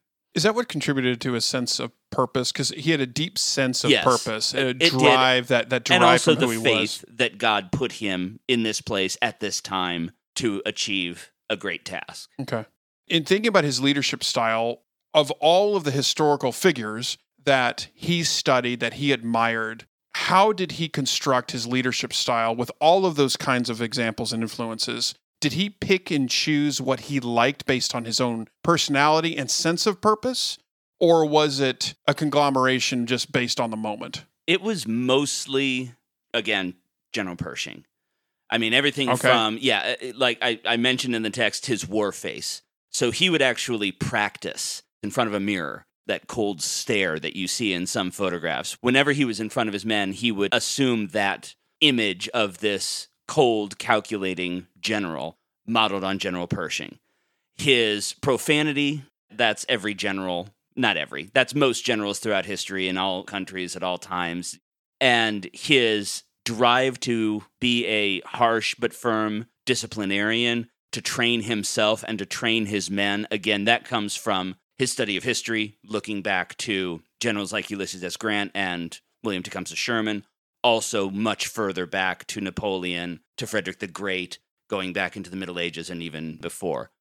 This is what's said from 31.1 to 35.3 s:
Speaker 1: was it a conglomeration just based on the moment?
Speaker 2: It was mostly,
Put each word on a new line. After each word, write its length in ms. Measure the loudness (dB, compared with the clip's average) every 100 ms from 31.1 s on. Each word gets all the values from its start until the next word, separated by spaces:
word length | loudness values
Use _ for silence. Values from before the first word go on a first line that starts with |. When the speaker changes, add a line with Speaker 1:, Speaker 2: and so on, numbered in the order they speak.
| 8 8
Speaker 1:
was 360 | 6 4 4
it 320 | 0 0 -4 -2 0
a 80 |
conglomeration 920 | 2 2 4 4 6 4 4 2 0 0
just 240 | 0 0
based 260 | -2 0 0
on 140 | -2
the 60 | -2
moment? 480 | -6 -6 -10 -12 -16 _ 0
Speaker 2:
It 160 | 2
was 240 | 2 -2 -2
mostly, 1080 | 0 4 4 4